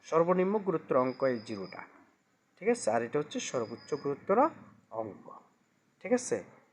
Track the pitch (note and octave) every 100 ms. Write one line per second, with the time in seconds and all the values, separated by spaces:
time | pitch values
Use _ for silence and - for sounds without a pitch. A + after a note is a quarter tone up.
0 | - D#3+ E3+ F#3 F#3 G#3+ F#3+ D#3 - C#3
1 | B2+ B2 C3+ A#2+ A2+ G#2 F2+ F2+ F2 -
2 | - _ _ _ _ _ F#3+ A#3+ - A2+
3 | A#2 D3 D3+ B3+ - C3 A2 A#2 - C#3+
4 | C#3 C#3 - G3+ D#4 - - - _ A2
5 | A2 F#2 - - _ _ _ _ _ _
6 | F#3+ B3 - G#2+ - - _